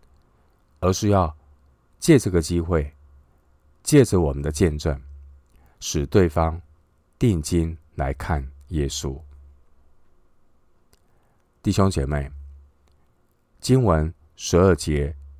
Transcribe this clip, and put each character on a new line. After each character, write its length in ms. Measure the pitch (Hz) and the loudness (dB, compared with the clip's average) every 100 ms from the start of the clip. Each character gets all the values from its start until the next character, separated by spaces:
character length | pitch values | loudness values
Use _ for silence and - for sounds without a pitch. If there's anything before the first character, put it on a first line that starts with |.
| _ _ _ _ _ _ _ - | _ _ _ _ _ _ _ -4
而 120 | 92 | -2
是 160 | 92 104 | 0 2
要 260 | 98 82 - _ _ _ _ _ - | 2 0 -6 _ _ _ _ _ -4
借 200 | - 135 | 4 4
这 120 | 101 | 4
个 120 | 87 | -2
机 180 | 78 85 | 0 -4
会， 320 | 82 82 71 _ - - _ _ _ _ _ _ | 0 -2 -2 _ -20 -20 _ _ _ _ _ _
借 220 | - 147 | 2 4
着 160 | 120 92 | 4 2
我 120 | 76 | 0
们 100 | 69 | -2
的 80 | 73 | -6
见 260 | 76 87 73 | 0 0 0
证， 240 | 80 67 - - - - _ - _ _ | -4 -6 -12 -20 -20 -20 _ -20 _ _
使 260 | - 76 71 | -8 -6 0
对 220 | 104 87 | 2 2
方 320 | 87 80 85 - _ _ _ _ - | 0 -2 -4 -14 _ _ _ _ -2
定 220 | 120 85 | 0 0
睛 360 | 73 85 82 80 _ | -2 -2 -2 -6 _
来 180 | - 67 | -6 -6
看 320 | - - 76 67 - - | -6 -4 -6 -6 -16 -8
耶 180 | 78 69 | -4 -4
稣。 300 | - 69 69 - - - - _ _ _ _ _ _ _ _ _ _ _ _ _ _ _ _ _ _ _ _ | -6 -10 -10 -16 -20 -20 -20 _ _ _ _ _ _ _ _ _ _ _ _ _ _ _ _ _ _ _ _
弟 80 | 107 | -2
兄 200 | 98 98 | 2 0
姐 160 | 76 69 | 0 -4
妹， 240 | 73 69 - - - _ _ _ _ _ _ _ _ _ _ | -4 -6 -14 -20 -20 _ _ _ _ _ _ _ _ _ _
经 240 | - 127 | 0 2
文 280 | 110 80 80 - _ - | 4 2 0 -6 _ -14
十 200 | - 87 | 0 4
二 180 | 95 | 4
节 400 | 82 80 71 71 - - | 4 0 -2 -4 -8 -18